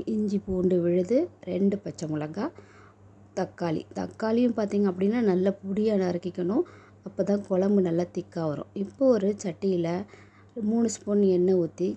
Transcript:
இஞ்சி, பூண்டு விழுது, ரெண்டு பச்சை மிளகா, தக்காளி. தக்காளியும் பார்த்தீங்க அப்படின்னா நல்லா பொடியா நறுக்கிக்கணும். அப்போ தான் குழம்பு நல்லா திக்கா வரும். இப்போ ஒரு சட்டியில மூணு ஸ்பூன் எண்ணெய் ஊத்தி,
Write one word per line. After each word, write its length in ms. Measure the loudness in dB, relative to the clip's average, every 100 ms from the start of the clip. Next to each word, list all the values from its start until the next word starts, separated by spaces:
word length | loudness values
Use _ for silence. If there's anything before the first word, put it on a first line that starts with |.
| -2
இஞ்சி, 300 | -2 0 -2
பூண்டு 380 | -2 0 2 2
விழுது, 360 | 4 2 2 0 0 -8
ரெண்டு 320 | -6 0 0 0
பச்சை 280 | -8 -10 -6
மிளகா, 380 | -6 -6 -6 -8 -10 -20 -20 -20 _ -20 -20 -12 -6
தக்காளி. 460 | -6 -4 -4 -4 -6
தக்காளியும் 640 | -10 -10 -6 -2 2 2 0
பார்த்தீங்க 300 | -2 2 0
அப்படின்னா 320 | 2 0 2
நல்லா 280 | 2 2 0 -2
பொடியா 400 | -6 -2 0 2
நறுக்கிக்கணும். 680 | 0 -2 -6 -4 -2 0 -2 -8 -20 -18
அப்போ 180 | -14 -4
தான் 200 | 0 -2
குழம்பு 380 | 0 0 2 2
நல்லா 240 | 2 0 -2
திக்கா 360 | -8 -10 -6
வரும். 280 | -4 -4 -8
இப்போ 300 | -8 -8 0 2
ஒரு 200 | 4 2 -2
சட்டியில 500 | -6 -4 -2 0 0 -4 -8 -16 -20 -20 -16 -6
மூணு 320 | -2 0 0
ஸ்பூன் 320 | -2 0 4 4
எண்ணெய் 320 | 4 4 2
ஊத்தி, 300 | 0 -2 -6